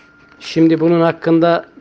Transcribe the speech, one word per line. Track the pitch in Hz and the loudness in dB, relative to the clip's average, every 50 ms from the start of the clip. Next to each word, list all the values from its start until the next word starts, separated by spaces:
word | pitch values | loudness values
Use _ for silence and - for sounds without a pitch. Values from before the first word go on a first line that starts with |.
| - _ _ _ _ - - - | -20 _ _ _ _ -20 -20 -20
Şimdi | - - - 165 165 165 165 156 | -18 -8 -2 0 2 2 2 0
bunun | 156 165 170 170 | 0 0 0 2
hakkında | 165 165 160 - - 170 165 165 165 170 170 170 - - _ - | 0 0 -2 -2 -2 -2 0 0 2 0 0 -2 -4 -10 _ -16